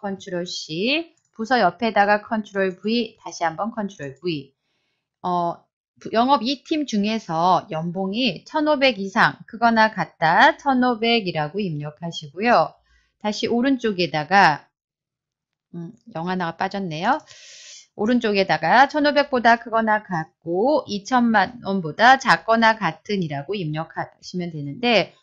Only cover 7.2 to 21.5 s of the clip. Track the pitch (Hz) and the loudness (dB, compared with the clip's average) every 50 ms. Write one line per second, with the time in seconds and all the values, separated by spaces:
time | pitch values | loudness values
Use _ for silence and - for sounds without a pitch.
7.2 | - - 160 160 175 185 180 147 - - 160 156 170 175 170 190 190 190 202 240 | -6 -4 -2 0 2 2 2 2 0 -4 -8 -6 -6 -6 -6 -6 -6 -4 -4 -2
8.2 | 262 214 156 - - - - 311 302 302 302 262 277 262 220 190 196 196 - 220 | -2 -4 -4 -6 -10 -8 -4 -2 0 0 0 2 2 0 0 0 -6 -4 0 2
9.2 | 175 - - - - - 233 202 233 233 226 220 220 220 - 180 156 - _ - | 2 2 2 -2 -16 -14 -6 0 0 2 4 4 4 2 2 -2 -6 -6 _ -2
10.2 | 165 160 175 214 262 311 - - - 285 262 247 247 254 233 214 226 233 233 233 | 0 2 6 6 6 6 4 2 -2 0 0 2 2 0 0 0 0 0 0 0
11.2 | 196 175 156 156 151 147 180 208 214 175 147 147 147 151 - - 170 170 160 - | 0 -2 -4 -4 -4 -4 -4 -6 -6 -4 -4 -6 -8 -10 -12 -10 -12 -10 -10 -12
12.2 | 156 135 147 180 220 240 220 170 151 - - _ _ _ _ _ _ _ _ _ | -14 -14 -8 -2 2 4 4 4 4 2 -2 _ _ _ _ _ _ _ _ _
13.2 | - 214 208 - 233 - 226 240 247 277 269 247 - 214 196 175 175 147 - 151 | -6 -6 -4 -2 -2 -2 0 0 2 2 0 0 0 -2 -2 -2 -2 -2 -2 -4
14.2 | 147 - 190 202 185 160 143 - - _ _ _ _ _ _ _ _ _ _ _ | -2 2 4 6 6 4 4 0 -6 _ _ _ _ _ _ _ _ _ _ _
15.2 | _ _ _ _ _ _ _ _ _ _ 175 170 170 165 - _ _ - - 160 | _ _ _ _ _ _ _ _ _ _ -14 -14 -14 -14 -16 _ _ -14 -12 -8
16.2 | 170 185 185 185 175 165 165 - 190 196 - 196 196 170 151 156 185 233 294 - | -6 -6 -4 -4 -4 -6 -6 -6 -6 -6 -4 -6 -6 -6 -6 -4 -2 -2 -2 -2
17.2 | - - - - - - - - - - - - - _ _ - 208 226 254 240 | -4 -14 -20 -20 -20 -20 -20 -20 -20 -20 -20 -20 -20 _ _ -4 -2 0 0 0
18.2 | 240 208 208 196 190 185 156 156 160 165 208 247 277 269 302 302 285 294 285 294 | 0 0 2 2 2 2 0 0 2 4 6 6 4 4 2 0 0 2 2 2
19.2 | 277 - 262 247 220 226 233 233 - 233 220 226 226 214 214 208 214 - 180 160 | 0 0 0 2 4 4 4 4 0 -4 -2 -2 0 2 0 0 -2 -4 -6 -6
20.2 | 160 - _ _ - 170 175 185 226 285 311 - - - 208 196 202 - 262 247 | -6 -8 _ _ -8 -4 -2 0 2 2 2 0 -2 -4 -8 -8 -4 0 0 2
21.2 | 240 233 220 202 185 - | 2 4 4 2 2 0